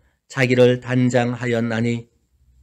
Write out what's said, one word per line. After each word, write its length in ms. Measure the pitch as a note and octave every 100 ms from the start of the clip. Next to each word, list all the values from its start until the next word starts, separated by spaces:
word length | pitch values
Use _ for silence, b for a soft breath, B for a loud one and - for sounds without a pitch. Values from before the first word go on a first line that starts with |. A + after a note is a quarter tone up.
| _ _ -
자기를 520 | - B2+ B2+ B2 B2
단장하였나니 1300 | B2 B2+ B2+ B2 A#2+ A#2+ B2 A#2 A#2 A2+ A#2 A#2 - _ _ _ _ _